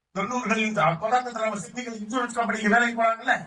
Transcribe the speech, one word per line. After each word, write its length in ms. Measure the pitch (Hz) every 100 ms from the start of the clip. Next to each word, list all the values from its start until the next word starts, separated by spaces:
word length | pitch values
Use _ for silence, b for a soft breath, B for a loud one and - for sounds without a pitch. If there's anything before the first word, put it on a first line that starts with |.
| _ 185
தொண்ணூறுகளின் 640 | 208 247 220 220 220 208
அப்பதான் 460 | 156 165 220 247 247
இந்த 160 | 233
நம்ம 180 | 220 202
சித்திகள் 380 | - 247 233 220
இன்சூரன்ஸ் 400 | 208 254 233 240
கம்பெனிக்கு 320 | 220 214 214
வேலைக்கு 280 | 233 240 233
போறாங்கல்ல. 380 | 226 226 254 -